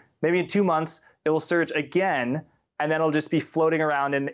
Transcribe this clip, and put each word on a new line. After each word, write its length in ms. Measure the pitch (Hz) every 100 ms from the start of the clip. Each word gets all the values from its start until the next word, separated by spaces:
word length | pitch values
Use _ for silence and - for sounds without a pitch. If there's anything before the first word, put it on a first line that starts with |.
| _ _
maybe 180 | 160 180
in 80 | 175
two 160 | 202
months, 360 | 185 160 160 - _ _
it 60 | -
will 100 | 156
surge 320 | - 170 160
again, 720 | 156 139 180 190 143 120 151 - _ _ -
and 120 | 151
then 80 | 156
it'll 120 | 160
just 180 | 151 151
be 100 | 160
floating 400 | - 165 160 156
around 340 | 156 143 139
in, 140 | 139 139